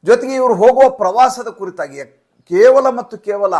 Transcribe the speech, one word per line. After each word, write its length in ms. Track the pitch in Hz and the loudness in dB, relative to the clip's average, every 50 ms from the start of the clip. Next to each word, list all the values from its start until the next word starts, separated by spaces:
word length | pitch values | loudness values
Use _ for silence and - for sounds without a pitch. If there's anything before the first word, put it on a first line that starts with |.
| _ | _
ಜೊತೆಗೆ 300 | 165 233 240 247 262 269 | 2 0 0 0 -8 -6
ಇವರು 200 | 262 254 247 226 | -4 -2 -2 0
ಹೋಗುವ 360 | 175 202 247 247 254 269 262 | 2 2 2 4 4 2 2
ಪ್ರವಾಸದ 580 | 262 - - 185 190 226 254 254 254 254 240 233 | 2 -2 -6 -4 0 2 0 0 0 -6 -14 -14
ಕುರಿತಾಗಿ 560 | 202 _ 196 185 180 180 156 143 135 139 139 131 _ _ _ _ _ _ _ _ | -14 _ -14 -14 -10 -12 -12 -12 -12 -18 -18 _ _ _ _ _ _ _ _ _
ಕೇವಲ 380 | 175 185 214 254 262 269 262 | 0 4 4 6 4 4 2
ಮತ್ತು 320 | 262 240 240 247 - 220 - | 0 -4 -4 -10 -14 -16 -16
ಕೇವಲ 360 | _ 208 202 202 202 190 185 160 | _ -10 -8 -4 -4 -4 -4 -4